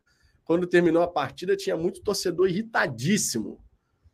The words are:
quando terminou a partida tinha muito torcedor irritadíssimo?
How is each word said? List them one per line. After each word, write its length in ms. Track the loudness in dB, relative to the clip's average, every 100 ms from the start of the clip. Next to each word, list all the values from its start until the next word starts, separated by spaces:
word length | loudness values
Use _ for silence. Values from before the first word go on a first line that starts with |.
| _ _ _ _
quando 220 | -2 0 4
terminou 360 | 4 6 4
a 60 | 2
partida 480 | 0 -4 -4 -2 -2
tinha 200 | -2 -2
muito 240 | -4 -4
torcedor 460 | -4 -2 -2 2 2
irritadíssimo? 1120 | 0 -2 -2 -2 -2 0 0 0 -4 -8 -12 _ _ _ _ _